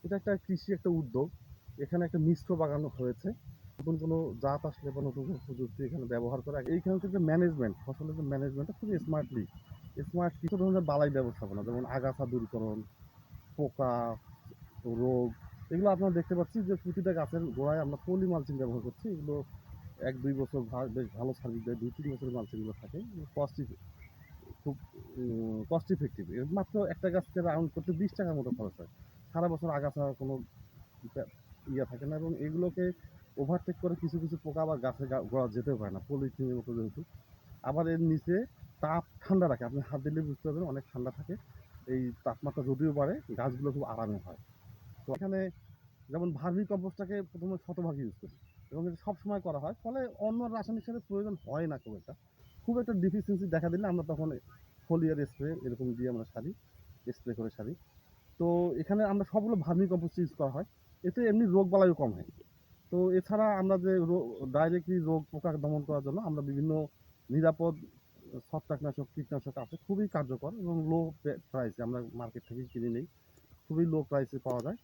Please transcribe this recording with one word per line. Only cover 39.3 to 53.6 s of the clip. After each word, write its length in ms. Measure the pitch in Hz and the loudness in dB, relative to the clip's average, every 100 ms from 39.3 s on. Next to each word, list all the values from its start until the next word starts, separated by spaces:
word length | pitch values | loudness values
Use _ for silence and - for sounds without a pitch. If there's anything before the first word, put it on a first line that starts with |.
| 190 175 | 6 6
রাখে, 160 | 120 120 | 4 0
আপনি 120 | 139 131 | -2 -2
হাত 100 | 143 143 | -4 -2
দিলে 140 | 156 151 | -2 -2
বুঝতে 180 | 139 156 | -4 -4
পারবেন 180 | 151 170 | -2 -2
অনেক 120 | 139 - | -4 -6
ঠান্ডা 200 | 123 127 - | -6 -6 -6
থাকে। 160 | - 208 - - - - - | -8 -10 -10 -20 -20 -18 -4
এই 80 | 127 127 117 131 | -2 -2 -2 -4
তাপমাত্রা 360 | 113 143 143 131 | -2 -4 -2 0
যদিও 220 | 131 156 147 | 2 2 4
বাড়ে, 140 | 143 269 - 117 | 2 0 -6 -4
গাছগুলো 300 | 131 127 143 139 | -2 0 -2 -2
খুব 80 | 135 | -4
আরামে 260 | 113 107 101 92 | -4 -2 -4 -8
হয়। 140 | 85 - - - - - - | -16 -20 -20 -20 -20 -20 -14
তো 60 | - 131 | -8 -4
এখানে 220 | 196 190 190 - - - - _ - | -2 -2 -2 -8 -20 -20 -20 _ -8
যেমন 160 | 151 175 143 | -2 -2 -2
ভার্মি 240 | 165 180 208 | 0 0 0
কম্পোস্টটাকে 440 | 196 185 - 185 202 180 | -2 -4 -6 -6 -6 -6
প্রথমে 260 | 170 180 185 - | -6 -6 -6 -6
শতভাগ 300 | 180 170 139 | -4 -2 -2
ইউজ 120 | 120 - | -6 -8
করি, 140 | - - - - - | -16 -18 -20 -20 -12
এবং 100 | 147 175 | -6 -6
এটা 120 | 165 - | -4 -6
সবসময় 360 | 185 202 202 185 | -6 -4 -4 -2
করা 120 | 147 | -4
হয়, 120 | 151 226 | -4 -6
ফলে 160 | 226 262 254 - 208 | -6 -4 -6 -2 -2
অন্য 120 | 226 | 0
রাসায়নিক 400 | 240 220 208 220 220 | -2 -4 -4 -6 -6
সারের 180 | 233 - | -10 -4
প্রয়োজন 260 | 196 208 190 - | -4 -2 -6 -4
হয় 200 | 143 165 | -2 -2
না 60 | 139 | -4
খুব 100 | - 101 | -8 -12
একটা। 140 | - - _ _ - - | -12 -18 _ _ -20 -6
খুব 120 | - 233 | 0 0
একটা 120 | 240 202 | 2 4
ডেফিসিয়েন্সি 420 | 185 202 190 190 190 | 4 2 0 0 2
দেখা 140 | 160 | 2